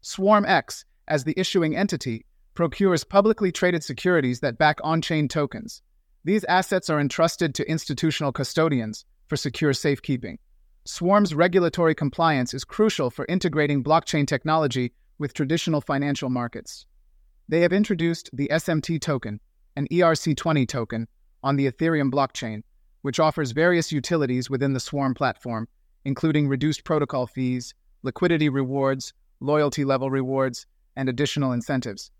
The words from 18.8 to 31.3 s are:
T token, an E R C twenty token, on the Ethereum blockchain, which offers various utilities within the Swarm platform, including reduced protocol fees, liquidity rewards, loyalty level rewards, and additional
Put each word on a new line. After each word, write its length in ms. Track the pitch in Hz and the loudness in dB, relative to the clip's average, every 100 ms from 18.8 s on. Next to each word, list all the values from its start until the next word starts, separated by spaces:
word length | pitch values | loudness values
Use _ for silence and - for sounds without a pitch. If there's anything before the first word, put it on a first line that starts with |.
T 200 | - 165 | -2 -4
token, 400 | - 135 110 104 _ _ _ | -2 -4 -4 -12 _ _ _
an 140 | - 143 | -8 -2
E 100 | 170 | 2
R 140 | 170 | 4
C 180 | 160 - | 2 0
twenty 320 | 143 165 156 | -2 0 0
token, 440 | 123 131 117 113 113 _ _ _ | 0 -2 -6 -6 -8 _ _ _
on 140 | 131 139 | -2 0
the 120 | 139 | 0
Ethereum 400 | 127 165 160 139 | 0 0 2 2
blockchain, 540 | 139 135 - 117 107 - _ _ _ | 0 0 -2 -8 -10 -14 _ _ _
which 160 | 143 127 | -6 2
offers 320 | 156 160 139 | 2 2 -4
various 400 | 120 170 175 160 | 2 2 2 0
utilities 580 | 151 123 170 135 127 123 | -4 0 0 0 0 -2
within 260 | 135 139 | -2 -2
the 40 | 131 | -2
Swarm 340 | - 143 135 | -4 -4 -2
platform, 540 | 120 135 - 123 113 113 _ _ _ | 0 -2 -4 -8 -8 -8 _ _ _
including 420 | 135 139 160 151 143 | -6 -2 2 2 2
reduced 380 | 135 151 151 | 0 0 -2
protocol 420 | - 156 147 135 123 | -2 -2 0 -4 -6
fees, 480 | - 127 127 120 - _ _ | -4 -2 -2 -6 -18 _ _
liquidity 440 | 131 - 180 165 151 | -8 -2 2 4 2
rewards, 640 | 135 131 139 135 135 - _ _ _ | 0 -2 0 0 -2 -6 _ _ _
loyalty 440 | 131 151 147 147 | 0 2 2 0
level 240 | 139 135 135 | 0 0 0
rewards, 580 | 135 131 135 131 123 - _ _ | -2 0 0 -2 -4 -16 _ _
and 140 | - 131 | -4 -4
additional 420 | 123 147 | 0 -2